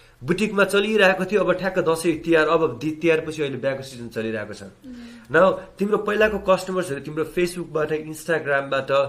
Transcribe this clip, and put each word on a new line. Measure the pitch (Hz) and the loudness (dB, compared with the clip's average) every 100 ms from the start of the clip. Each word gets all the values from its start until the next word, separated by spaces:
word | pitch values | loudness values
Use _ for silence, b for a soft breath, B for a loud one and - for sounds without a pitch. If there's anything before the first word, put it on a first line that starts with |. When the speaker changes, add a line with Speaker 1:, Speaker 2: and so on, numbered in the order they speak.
| b b | b b
Speaker 1:
बुटिकमा | 127 180 214 202 | -4 0 0 2
चलिरहेको | 190 202 214 214 190 185 185 | 2 2 2 4 4 4 2
थियो, | 208 | 2
अब | 180 | 2
ठ्याक्क | 175 190 185 | 0 0 0
दसैँ | 160 165 175 156 | 0 2 0 -2
तिहार, | 165 165 151 | 2 4 4
अब | 165 156 - | 4 2 -2
दि-, | 156 151 | -6 0
तिहार | 165 156 | 2 2
पछि | 156 156 | 0 -4
अहिले | 143 131 | -4 -2
बिहाको | 135 131 | -4 -4
सिजन | 135 123 117 | -8 -12 -10
चलिरहेको | 113 110 110 104 | -6 -4 -6 -8
छ। | 101 | -12
Speaker 2:
Mm। | 98 - - - - - - 147 | -16 -18 -20 -18 -18 -20 0 4
Speaker 1:
Now, | 185 - B - | 4 2 B -6
तिम्रो | 202 208 | 0 0
पहिलाको | 202 208 214 202 | 0 2 2 2
कस्टमर्सहरू, | 190 185 185 185 170 139 | 2 0 2 -4 -4 -6
तिम्रो | 139 156 151 - | -6 -6 -4 -2
Facebook-बाट, | 175 180 156 151 151 156 156 | -2 -4 -6 -4 -2 -4 -6
Instagram-बाट | 156 - 160 135 139 139 135 135 139 | -12 -4 -2 0 -2 0 -4 2 2